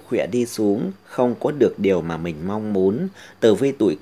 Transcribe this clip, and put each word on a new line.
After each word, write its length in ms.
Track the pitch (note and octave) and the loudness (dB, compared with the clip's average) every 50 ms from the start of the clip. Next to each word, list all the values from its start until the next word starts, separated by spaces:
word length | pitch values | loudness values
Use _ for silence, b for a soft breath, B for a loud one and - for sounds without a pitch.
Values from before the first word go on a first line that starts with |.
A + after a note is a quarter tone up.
| - - | -4 -4
khỏe 180 | B2 G2+ C#2 E2+ | -2 -2 -2 -2
đi 140 | G#2 B2 A#2+ | -2 -2 -2
xuống, 460 | A#2 - - A2 G2+ G2+ A#2 E3+ F#3+ F#3+ - _ | -2 -2 -2 0 0 0 0 -2 -6 -8 -12 _
không 300 | - - - B2+ B2 A2+ - | -8 -2 0 0 0 0 -2
có 120 | - C#3+ | -2 -2
được 220 | D3+ C#3+ A#2+ F#2+ - | 2 2 2 2 2
điều 240 | - G2+ G2 F#2+ F2 | 2 0 2 2 2
mà 160 | D#2+ E2+ E2 | 0 -4 -6
mình 300 | D#2+ E2 F2 D#2+ D2 E2 | -6 -6 -6 -6 -6 -6
mong 260 | F#2+ G#2 G#2+ A2 G#2+ G#2 | -6 -6 -4 -4 -2 0
muốn. 340 | F#2+ F#2 F#2+ G2+ C3 F3+ F#3+ B B B B B - | 2 2 2 2 0 -4 -6 B B B B B 2
Tử 160 | - A2+ G#2 | 4 4 4
vi 160 | F#2+ C3 C#3+ | 4 2 0
tuổi 260 | - - A2+ F#2+ D#2 - | 0 0 0 0 0 -2